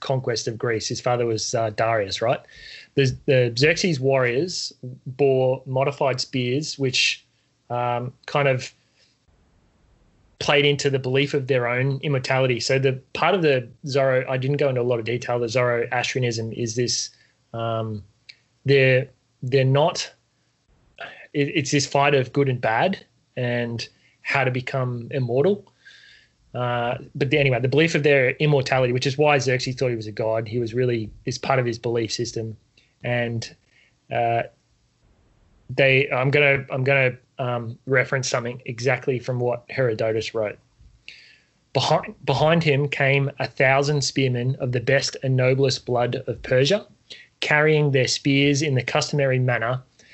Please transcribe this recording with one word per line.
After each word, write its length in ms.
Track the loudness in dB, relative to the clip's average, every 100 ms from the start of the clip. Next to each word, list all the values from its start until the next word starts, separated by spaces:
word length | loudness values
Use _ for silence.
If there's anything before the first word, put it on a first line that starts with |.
conquest 480 | -4 -2 -2 -4 -6
of 100 | -4
Greece. 300 | -4 -2 -4
His 120 | -4
father 260 | -2 0 0
was, 280 | -2 -2
uh, 160 | -2 -2
Darius, 500 | 0 0 0 -2 -2
right? 180 | -2 -2 -6 -20 -20 -20 -4
The, 220 | 0 0 0 2
the 260 | 4 2 2
Xerxes 440 | 2 2 0 0
warriors 720 | 2 2 2 0 -2 -6 -10 -12 -16 -14 -8
bore 560 | 0 2 4 2 0 -2
modified 540 | -2 0 0 0 -2
spears, 580 | -4 -4 -2 -2 -4 -4
which, 460 | -2 0 0 -2 _ _ _ _ -8
um, 420 | -4 -2 -2 -6 -12 -4
kind 220 | 0 2
of 240 | 0 -4 -16 _ _ _ _ _ _ _ _ _ _ _ _ _ _ _ -6
played 260 | 0 2
into 240 | 4 2 0
the 100 | -2
belief 360 | 0 0 0
of 140 | -2 0
their 180 | 0 0
own 320 | 0 0 -2
immortality. 580 | -2 -2 0 2 2 0
So 180 | 0 0
the 140 | 0 -2 -8
part 220 | -2 0
of 80 | 2
the 260 | 2 0 -2 -12 -4
Zoro, 380 | 0 2 2 0
I 80 | -2
didn't 200 | -2 0
go 100 | 0
into 120 | 0
a 40 |
lot 140 | 0 -2
of 40 |
detail, 340 | -2 -4 -2 -2
the 80 | 0
Zoroastrianism 1040 | 0 2 0 -2 -2 -2 -2 -2 -2 -6
is 240 | -6 -4 -2
this: 340 | -2 -2 -6 _ _ _ _
um, 520 | -8 -4 -4 -4 -8 -12 _ -20 -20 _ _
they're, 440 | 2 4 6 4 0 _ _ _
they're 220 | 0 2
not, 460 | 4 4 2 0 -8 -14 _ _ _ _ _ _ _ -18 -18 -18 -6
it, 140 | -2 0
it's 160 | 0 0
this 140 | 0 2
fight 280 | 2 4
of 180 | 4 2
good 160 | 0 0
and 120 | 0
bad 440 | 0 2 0 -2 -12 _ _ -6
and 500 | -4 -2 -4 -6 -10 _ _ _
how 220 | -2 0
to 60 | 0
become 580 | -2 -4 -4 -4 -6 -6
immortal. 540 | -4 -2 2 2 0 -6 _ -20 -20 -20 -20 _ _ _
Uh, 420 | -6 -4 -2 -4 -6 -8 -6
but 140 | -4
the, 80 | 0
anyway, 200 | 0 0
the 80 | 0
belief 260 | 2 2 2
of 80 |
their 260 | 2 4 2 0
immortality, 560 | 2 2 2 0 0
which 140 | 0 -2
is 120 | 2
why 200 | 2 2
Xerxes 360 | 2 -2 -4
thought 160 | -4 -4
he 60 | -4
was 100 | -8
a 60 |
god, 340 | -6 -2 -2 -4
he 120 | -4
was 140 | -4
really, 380 | -2 -2 -2 -6 -10 -8
is 100 | -4
part 220 | -2 0
of 80 | 0
his 120 | -4
belief 340 | -4 -2 -4
system. 440 | -4 -6 -6 -10 -12 _ _ _ _
And, 520 | -4 -2 -2 -6 -8 -14 _ _ _ _ -6
uh, 280 | -2 0 0 -4 _ _ _ _ _ _ _ _ _ _ _ -6
they, 380 | 2 4 4 2
I'm 200 | 0 2
gonna, 340 | 4 4 2 -2
I'm 140 | -2
gonna, 280 | 2 2 2 -2 _ -8
um, 380 | -4 -4 -6 -10 -2
reference 420 | 0 0 -2 -2
something 320 | -2 -4 -8 -12
exactly 540 | -4 -2 0 0 -2
from 180 | -2 -2
what 240 | -2 -4 -6
Herodotus 640 | -2 0 0 0 -2 -4
wrote. 240 | -4 -4 -6 _ _ -20 _ -20 -20 -20 _ _ _ _
"Behind, 400 | -2 2 0 -2 -8
behind 400 | -2 2 4 4
him 240 | 2 2 0
came 420 | 0 2 2 0 -4
a 80 | -6
thousand 560 | 0 2 4 2 0
spearmen 540 | 0 0 0 0 -2 -2
of 160 | -2
the 80 | -2
best 360 | 0 0 0 -4
and 140 | 0 2
noblest 500 | 4 4 2 0 -2
blood 300 | 0 0 -2 -6
of 160 | -8
Persia, 420 | 0 2 4 2 -2 _ -20 -20 -16 -6
carrying 540 | 0 4 4 4 4
their 160 | 2 0
spears 520 | 0 2 4 4 2
in 140 | 0
the 80 | -2
customary 560 | 0 -2 0 0 2 2
manner. 420 | 0 0 -2 -4 -8 _ _